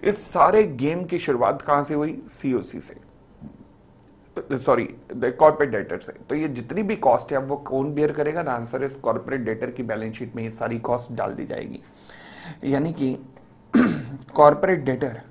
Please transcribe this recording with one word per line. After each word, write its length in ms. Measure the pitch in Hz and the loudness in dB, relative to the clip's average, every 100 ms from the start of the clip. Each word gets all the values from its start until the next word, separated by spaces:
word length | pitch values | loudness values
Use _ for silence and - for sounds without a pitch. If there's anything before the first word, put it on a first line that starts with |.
इस 280 | - 208 - | 2 0 0
सारे 320 | 175 156 214 | 4 6 6
game 400 | 208 131 139 170 | 4 2 -2 -2
की 140 | 175 175 | -2 -4
शुरुआत 440 | - 127 113 131 | 0 2 2 0
कहां 220 | - 143 | 2 2
से 100 | 143 | 2
हुई? 280 | 151 151 - - | -2 -2 -6 -12
सीओसी 540 | - 139 123 90 - | -6 -2 -2 -2 -12
से, 160 | - - - - - - 71 - - - - - - - - - - 131 | -14 -18 -20 -20 -20 -20 -20 -20 -20 -20 -20 -20 -20 -20 -14 -12 -6 -2
Sorry, 300 | - 117 113 - - | 2 2 2 -8 -14
कॉर्पोरेट 560 | - 120 127 156 151 143 | -2 -2 6 6 6 0
डेटर 280 | 110 92 90 | 0 -4 -8
से। 140 | - | -10
तो 220 | - - | -16 -4
ये 140 | 151 156 | -2 -2
जितनी 340 | 123 117 180 | -4 -6 -4
भी 140 | 202 214 | -2 2
cost 360 | 135 117 - | 4 4 2
है, 60 | 139 | -4
अब 100 | 135 | -2
वो 80 | 139 | -6
कौन 380 | - 135 139 | -2 -2 0
bear 180 | 147 151 | 2 0
करेगा? 320 | 147 147 160 | 2 -2 -2
The 80 | 165 | -2
answer 320 | 120 117 127 | -4 -4 -4
is 160 | 135 135 | -4 -2
corporate 420 | - 113 - 135 113 | -2 -2 -2 -4 -2
debtor 260 | 110 123 | -4 -4
की 80 | 123 | -6
बैलेंस 320 | 117 107 110 | -6 -4 -6
sheet 220 | 110 117 117 | -8 -10 -8
में 60 | |
ये 100 | 113 | -8
सारी 260 | 110 117 117 | -6 -4 -4
cost 340 | 120 120 120 | -2 -2 -4
डाल 220 | 117 - | -6 -4
दी 120 | - - | -4 -8
जाएगी, 340 | - - - - - - - - - 175 156 | -8 -8 -12 -18 -20 -20 -20 -20 -18 -18 -8
यानी 280 | - 139 156 | -2 0 -2
कि 260 | 165 135 131 - - - - - - | -2 -2 -2 -10 -20 -20 -20 0 2
<clears throat> 0 | 240 151 123 139 - - | 4 0 -6 -12 -8 8
corporate 460 | 147 147 190 180 135 | 8 8 2 2 0
debtor 280 | 123 135 117 - | -2 -2 -6 -16